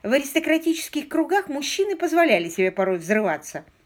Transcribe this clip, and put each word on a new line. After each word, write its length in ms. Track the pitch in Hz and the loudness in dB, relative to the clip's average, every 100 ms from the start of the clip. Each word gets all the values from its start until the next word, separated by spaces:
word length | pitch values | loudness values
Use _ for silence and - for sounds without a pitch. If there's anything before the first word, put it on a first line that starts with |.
В 100 | 202 | 2
аристократических 960 | 269 277 320 320 320 330 320 - 302 294 | 0 2 -2 2 2 2 -2 -4 -8 -2
кругах 400 | 330 320 392 - | -2 2 0 0
мужчины 480 | 277 277 - 403 381 | -6 -4 -2 -2 0
позволяли 520 | 349 330 330 190 170 | 0 4 4 4 0
себе 220 | 185 185 | 0 0
порой 280 | 185 190 180 | 2 0 0
взрываться, 680 | 160 214 202 151 - 151 - _ | 0 0 2 -2 -6 -14 -14 _